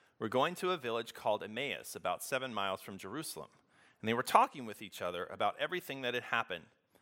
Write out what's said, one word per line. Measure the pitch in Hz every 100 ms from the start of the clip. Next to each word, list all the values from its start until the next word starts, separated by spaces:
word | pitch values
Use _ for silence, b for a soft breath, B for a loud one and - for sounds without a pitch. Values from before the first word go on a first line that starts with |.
| b b
were | 110
going | 123 156 175
to | 185
a | 180
village | 123 113 117
called | - 117 104
Emmaus, | 98 110 139 73 -
about | 98 98 85
seven | - 131 131
miles | 107 98 95
from | - 98
Jerusalem, | 95 143 - - 71 _ _ b b b
and | 107
they |
were | 117
talking | - 220 254 151 113
with | 101
each | 104 -
other | 90 90 90
about | 98 104 -
everything | 151 175 - 135
that | 123
had | 120
happened. | - 120 - 87 - _ _ _